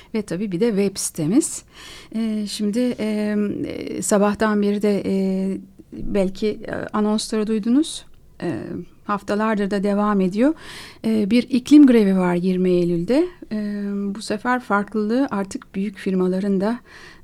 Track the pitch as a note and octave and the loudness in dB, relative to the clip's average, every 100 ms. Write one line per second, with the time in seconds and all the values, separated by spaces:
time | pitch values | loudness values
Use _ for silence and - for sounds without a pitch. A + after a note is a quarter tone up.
0 | - A3 G#3 E3+ G#3+ F3 A#3 G3 G3+ G3 | -8 -6 -4 -6 -4 0 0 2 0 -2
1 | - - D3+ A#3+ - - - - - - | -8 -4 2 2 2 -4 -16 -20 -20 -20
2 | - A3 A3+ G#3+ G3+ - G#3 G#3+ B3 - | -10 -4 -4 -4 -6 -4 -2 0 -2 -2
3 | G#3+ G#3+ G#3 G#3 G#3 - - - - - | -2 -2 -2 0 -2 -4 -6 -8 -8 -6
4 | - G#3 G#3 G#3 A3 G#3 G3+ G#3 G#3 G3 | 0 2 2 2 0 2 0 0 0 0
5 | - F#3+ F#3+ F#3+ F#3+ F#3+ - - - - | 0 -2 0 0 -2 -4 -10 -20 -18 -8
6 | - G3+ F#3 F#3+ G#3+ - - - - G#3+ | -2 0 0 0 -4 -4 -8 -8 -4 -2
7 | G#3 G#3+ - A3 G#3+ A3 G#3+ B3+ D#4+ - | 0 0 -2 -4 -2 -2 2 2 2 -4
8 | - - - - F3 A#2+ - - F3 - | -16 -20 -20 -8 -6 -6 -8 -10 -12 -14
9 | - G3+ - G#3 A3 G#3+ G3+ G3+ G3+ G3+ | -6 -6 -2 0 0 0 0 0 0 0
10 | G#3 G3+ F#3 G3+ C4+ D#4+ - - - - | 2 2 2 2 2 0 -8 -18 -18 -6
11 | A3 A3 G3+ A#3+ A#3+ B3 - D4+ C#4 A#3 | -2 0 2 2 2 0 8 10 10 8
12 | G3 F#3+ F3+ F3 F#3 F#3 F#3 F3 F3 E3+ | 6 4 2 2 0 2 2 4 2 0
13 | F3 C4+ F4+ - - G#3+ G#3 G#3 G3+ G3+ | 0 0 0 -4 -10 -6 -6 -6 -4 -4
14 | G3+ G3+ - G#3+ B3 B3 B3 G3+ G#3 G#3+ | -4 -6 -6 -4 -2 -2 0 -2 -2 -4
15 | G#3 A#3+ C#4 G3+ F#3+ C4 - G3 G3+ G3 | 0 0 0 -2 -4 -8 -10 -6 -6 -4
16 | - F#3 F#3 F#3 G3+ G3 G3 A#3+ - - | -2 0 2 0 0 0 0 -4 -8 -20
17 | - - | -20 -12